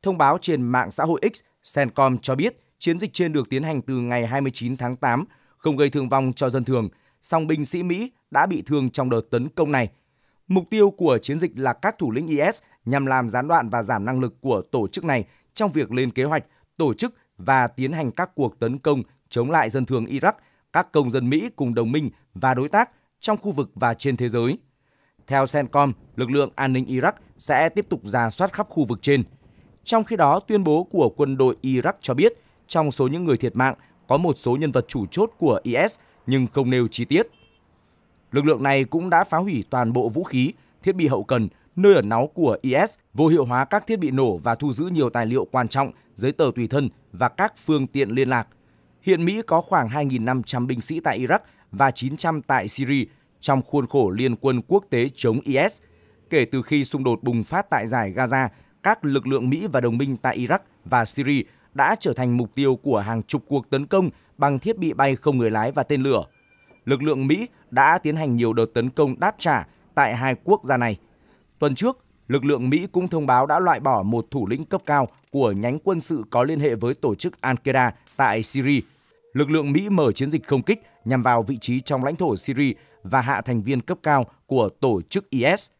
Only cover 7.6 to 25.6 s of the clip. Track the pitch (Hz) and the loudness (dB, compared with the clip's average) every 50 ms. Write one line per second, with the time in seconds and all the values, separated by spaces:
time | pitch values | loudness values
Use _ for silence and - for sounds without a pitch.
7.6 | 147 131 - 175 185 180 175 185 226 254 _ _ _ _ - 139 156 185 190 - | -2 -4 -4 -4 -2 -2 -4 -4 -4 -8 _ _ _ _ 0 2 2 2 0 -6
8.6 | - - 147 147 131 123 - - 135 127 123 113 107 _ - 120 127 147 _ - | -4 -2 -2 -2 -2 -2 -2 -4 -2 0 -2 -2 -2 _ -4 -4 -4 -4 _ -2
9.6 | 165 143 147 131 120 101 _ _ _ _ _ _ _ _ _ _ _ _ 185 190 | 0 0 0 -2 -2 -2 _ _ _ _ _ _ _ _ _ _ _ _ 0 0
10.6 | 170 _ 220 220 208 202 196 - 180 156 131 113 - - - 170 170 170 - 120 | 0 _ 2 4 4 4 4 2 2 2 2 2 0 -4 -4 -2 -4 -4 -4 -2
11.6 | 131 131 117 _ - 208 220 _ - 131 110 131 170 160 156 143 147 185 - - | -2 -2 -2 _ -4 -4 -4 _ -4 -4 -2 -4 -4 -2 0 0 0 0 0 -4
12.6 | _ _ _ _ _ 117 131 139 139 131 131 131 123 113 107 123 131 151 170 165 | _ _ _ _ _ -2 -2 -2 0 0 0 0 0 0 -2 -4 0 2 2 2
13.6 | 123 113 98 117 110 98 123 107 98 117 131 127 131 120 - _ - 135 117 98 | 2 0 -2 -4 -2 -2 -2 -2 -2 -2 -2 -2 -2 -4 -6 _ -2 -2 -2 -2
14.6 | 90 _ - 123 107 95 - - 160 165 - - 98 _ _ _ _ _ _ - | -2 _ -4 -2 -2 -2 -6 -6 -4 -2 -2 -2 -2 _ _ _ _ _ _ -2
15.6 | 214 202 139 156 135 101 113 123 135 123 - - 127 147 156 147 - _ _ _ | -2 0 0 -2 -2 -2 -2 -2 -2 -2 -2 -2 -2 -2 -2 -4 -6 _ _ _
16.6 | _ _ _ - 165 143 - - 214 254 _ _ _ _ _ - 90 135 135 131 | _ _ _ -2 0 0 0 0 -4 -6 _ _ _ _ _ -10 0 2 2 2
17.6 | 123 117 123 - 131 131 165 160 - 123 113 - 180 180 _ - 139 117 - _ | 2 0 -2 -4 -4 -4 -4 -4 -4 -6 -4 -4 -6 -6 _ -2 -2 -2 -2 _
18.6 | 117 113 127 139 _ 160 147 131 107 _ _ _ _ _ - 160 139 135 170 160 | -4 -4 -4 -2 _ 0 0 0 -2 _ _ _ _ _ -4 -4 -2 0 2 0
19.6 | 135 110 104 135 127 - 131 120 113 - 131 135 131 190 - - _ _ _ _ | 0 0 -2 -4 -2 -2 -2 -4 -2 -4 -4 0 0 0 -2 -2 _ _ _ _
20.6 | _ _ - 160 180 - - 156 143 123 113 131 123 123 135 156 208 240 - - | _ _ -2 -2 -2 2 0 0 0 2 0 0 0 0 0 0 -2 -4 -6 -4
21.6 | 143 123 117 117 117 113 127 156 151 120 - _ _ _ _ - - 131 131 123 | -4 -2 0 -2 -2 0 -2 -2 -4 -4 -8 _ _ _ _ -2 0 0 0 0
22.6 | 135 147 - 202 240 - _ _ _ _ _ _ - - 214 214 - 208 175 139 | -2 0 0 0 0 0 _ _ _ _ _ _ -2 -2 -2 -2 -2 -4 -4 -4
23.6 | 135 - _ - 131 120 117 - - 143 131 117 123 120 110 120 117 123 135 - | -4 -6 _ -2 -2 -2 0 0 -2 -2 -2 -2 -2 -2 0 0 0 0 -2 -4
24.6 | _ _ _ _ _ _ _ _ _ _ _ _ _ - 139 139 139 131 - 147 | _ _ _ _ _ _ _ _ _ _ _ _ _ -2 0 0 0 2 0 -2